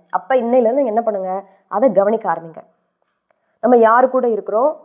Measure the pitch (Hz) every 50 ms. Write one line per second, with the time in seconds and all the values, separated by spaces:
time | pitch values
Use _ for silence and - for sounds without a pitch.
0 | _ _ - 190 - - 269 254 233 233 247 254 233 220 247 285 277 233 208 233
1 | 226 220 208 196 190 185 185 196 190 - _ _ _ - - 208 247 269 185 190
2 | 196 208 226 220 220 190 165 165 165 165 156 - - _ _ _ _ _ _ _
3 | _ _ _ _ _ _ _ _ _ _ _ _ - 233 247 240 226 220 226 247
4 | 254 254 254 254 240 240 220 202 190 - 196 220 254 302 320 -